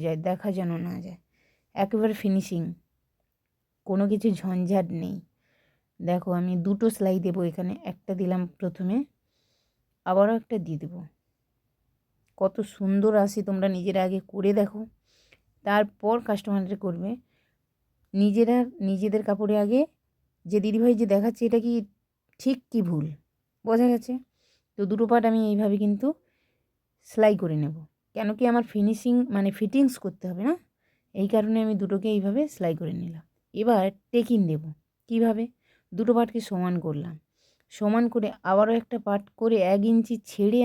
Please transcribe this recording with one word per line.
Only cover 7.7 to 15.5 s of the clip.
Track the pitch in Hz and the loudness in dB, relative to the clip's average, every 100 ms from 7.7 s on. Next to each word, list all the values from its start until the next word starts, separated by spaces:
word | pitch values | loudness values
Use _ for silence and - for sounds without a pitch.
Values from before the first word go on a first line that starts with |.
| - 185 | -6 -10
একটা | - - 190 | -12 -8 -4
দিলাম | 180 180 175 - | -2 -2 -4 -6
প্রথমে, | 180 - 185 233 285 _ _ _ _ _ _ _ _ _ 185 | -8 -4 -4 -2 -4 _ _ _ _ _ _ _ _ _ 0
আবারও | 185 208 226 | 4 4 2
একটা | - 220 165 | -2 -6 -4
দিয়ে | 151 | -8
দেবো। | 156 175 156 _ _ _ _ _ _ _ _ _ _ _ _ - | -8 -14 -18 _ _ _ _ _ _ _ _ _ _ _ _ -4
কত | 190 208 208 - | -4 -2 -8 -4
সুন্দর | 190 196 214 214 | -2 2 4 4
আসে, | 202 208 | 2 0
তোমরা | 196 196 196 | -4 0 0
নিজেরা | 185 190 190 | -2 -2 0
আগে | 185 190 - | 0 -2 -8
করে | 196 196 | -2 0
দেখো, | 208 202 214 220 _ _ _ _ _ _ | 2 0 -2 -14 _ _ _ _ _ _